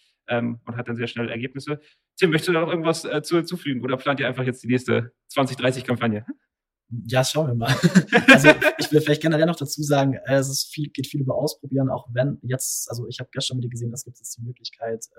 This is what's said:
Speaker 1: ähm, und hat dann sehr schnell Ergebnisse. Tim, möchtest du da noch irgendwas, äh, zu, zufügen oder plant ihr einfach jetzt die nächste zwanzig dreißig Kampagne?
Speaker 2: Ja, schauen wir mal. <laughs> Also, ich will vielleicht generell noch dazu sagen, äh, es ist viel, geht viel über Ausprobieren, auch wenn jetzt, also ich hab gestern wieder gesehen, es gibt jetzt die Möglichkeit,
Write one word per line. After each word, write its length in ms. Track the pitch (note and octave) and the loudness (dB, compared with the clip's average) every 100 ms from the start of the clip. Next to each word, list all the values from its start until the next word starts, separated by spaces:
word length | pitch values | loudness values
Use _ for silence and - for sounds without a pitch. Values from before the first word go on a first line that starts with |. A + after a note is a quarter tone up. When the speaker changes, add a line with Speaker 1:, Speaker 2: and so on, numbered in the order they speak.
| _ _ - | _ _ -4
Speaker 1:
ähm, 320 | A#2+ A#2+ A#2 - | -4 -2 -8 -10
und 100 | A#2 | -10
hat 100 | A#2+ | -8
dann 100 | A#2 | -6
sehr 100 | A#2 | -6
schnell 240 | A#2 A#2 | -6 -6
Ergebnisse. 500 | A2+ C3 C3+ D3 D3 _ _ _ - | -6 -10 -10 -8 -8 _ _ _ 0
Tim, 140 | F3+ | 2
möchtest 160 | D#3 F#3 | 2 2
du 40 | |
da 80 | D#3+ | 0
noch 80 | E3 | 0
irgendwas, 380 | E3+ D#3+ D#3+ - | -2 -2 -2 -2
äh, 160 | D3+ | -6
zu, 200 | D3+ E3+ | 0 0
zufügen 380 | E3 F3+ D3 B2 | 0 -6 -4 -4
oder 140 | B2 B2+ | -4 -4
plant 240 | C#3+ C3+ | -2 -2
ihr 80 | C3 | -2
einfach 160 | C3 | -2
jetzt 180 | C3 B2 | -4 -4
die 60 | A#2 | 0
nächste 460 | B2+ - A#2 A#2 _ _ | 0 2 0 0 _ _
zwanzig 280 | - C3 B2+ | -2 -2 0
dreißig 280 | B2+ B2+ | -2 -2
Kampagne? 420 | B2 A#2+ A#2 G#2+ - - _ _ _ _ - | -2 -2 0 -2 -6 -16 _ _ _ _ -14
Speaker 2:
Ja, 360 | A#2+ - B2+ | -12 -2 0
schauen 240 | C3 D3+ D#3 | 0 0 0
wir 60 | |
mal. 200 | A#2+ A#2 | 0 0
<laughs> 540 | C3 E3+ F3+ - A#3 - | 2 4 4 4 2 8
Also, 220 | B3+ D4+ D4+ D4+ - | 10 10 8 4 0
ich 140 | - | 2
will 80 | D3+ | 2
vielleicht 220 | D3+ D3 | 4 0
generell 240 | D#3+ D#3 E3 | 2 2 2
noch 100 | E3 | 0
dazu 260 | C#3 - | -6 -4
sagen, 320 | D3 C#3+ C3+ B2+ | 0 2 2 0
äh, 100 | - | 0
es 140 | C#3 C3+ | 0 2
ist 240 | C3+ - | -4 -6
viel, 180 | - D3 | -6 -8
geht 160 | - B2+ | -6 -6
viel 140 | D3 | -4
über 140 | C3 | -2
Ausprobieren, 560 | - D3+ - C#3 C3+ C3 | -2 -2 -4 -4 -2 0
auch 160 | B2 - | -2 -6
wenn 260 | A#2+ C#3 - | -2 -2 -2
jetzt, 480 | B2 B2+ - - - | -6 -4 -4 -6 -8
also 160 | A#2 A2+ | -8 -8
ich 120 | - | -10
hab 120 | B2 | -10
gestern 260 | B2+ - B2+ | -6 -6 -4
wieder 100 | A#2+ | -6
gesehen, 240 | A#2+ A#2 | -6 -8
es 120 | A2+ | -8
gibt 140 | - - | -12 -16
jetzt 180 | - - | -16 -12
die 60 | |
Möglichkeit, 640 | A#2 B2 A2+ - A#2 A2+ - | -12 -12 -16 -12 -8 -8 -10